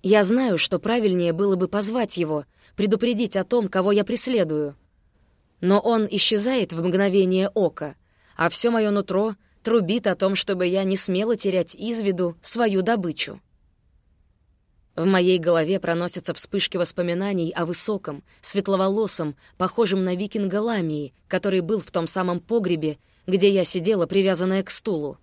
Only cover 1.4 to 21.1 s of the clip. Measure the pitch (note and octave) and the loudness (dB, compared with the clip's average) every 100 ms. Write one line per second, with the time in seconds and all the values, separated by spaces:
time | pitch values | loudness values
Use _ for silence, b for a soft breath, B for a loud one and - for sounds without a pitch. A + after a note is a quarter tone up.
1.4 | G3+ F#3 F3+ G3+ G#3 A#3+ G#3+ F3+ D#3+ D3+ | 0 0 0 -2 -2 -2 -2 -2 -2 -4
2.4 | C#3+ b b - G3+ G#3+ A#3+ A3 A3+ G3 | -6 b b -4 0 2 2 0 0 -2
3.4 | F#3 A#3+ G3 F#3+ F#3 G#3 - A#3+ - A#3+ | 0 0 0 0 2 2 0 -4 0 0
4.4 | E3 D3+ D3 C#3 _ _ _ _ _ _ | 0 0 -4 -8 _ _ _ _ _ _
5.4 | _ _ F3+ G3+ A3+ A3+ G#3+ G#3 - G#3+ | _ _ 2 4 4 0 0 0 0 0
6.4 | A3 C4 F#3+ E3 F3 F#3 G3 G3 F#3 F#3 | 0 0 -2 -2 0 2 2 4 4 2
7.4 | G3 A3 F3 - D3 - b b b b | 0 0 -2 -2 -12 -12 b b b b
8.4 | E3+ - A#3 A#3 G#3+ G3+ G3 F#3 A3 G3+ | -2 0 0 2 2 0 0 -2 -2 -6
9.4 | _ _ - A3+ E3+ A3+ G#3+ F3 G3 G3 | _ _ 0 2 2 0 0 0 0 0
10.4 | - F#3 F3+ F#3+ F#3+ F#3+ - F#3 A3 A3 | -2 0 0 2 0 -2 0 0 0 0
11.4 | G3 F#3 E3+ - A3 A3+ G3+ F3+ F3 E3+ | 0 0 -2 -6 -6 -2 -2 0 -2 -4
12.4 | - A#3 A#3 F#3+ F3+ A#3 F3 D3+ - - | -8 -2 0 2 0 0 -2 -6 -10 -10
13.4 | _ _ _ _ _ _ _ _ _ _ | _ _ _ _ _ _ _ _ _ _
14.4 | _ _ _ _ _ - F3 F#3+ F3+ F#3 | _ _ _ _ _ -2 2 4 4 2
15.4 | E3 E3 D#3 F#3+ F3 E3+ F3 F3+ - - | 2 2 2 -2 0 -2 -2 -6 -8 -8
16.4 | - G3 - F#3 F3 - F3 F3 G3 F#3+ | -6 -4 -4 -2 -2 -2 -2 -2 -2 -2
17.4 | E3 E3+ E3+ F3 - G3+ - C#3+ b b | -2 -2 -4 -4 -4 -6 -6 -12 b b
18.4 | - G3+ F#3+ F#3+ F#3+ G3+ G#3+ - D#3 C#3+ | -4 -4 0 0 2 0 -2 -2 -6 -6
19.4 | b _ F3+ - G#3+ F#3+ F#3 F3+ G3+ A3 | b _ -2 0 0 2 0 -2 -4 -4
20.4 | G3 G3 A3+ A3 E3 D3+ C#3+ | -2 -2 -2 -2 -2 -4 -6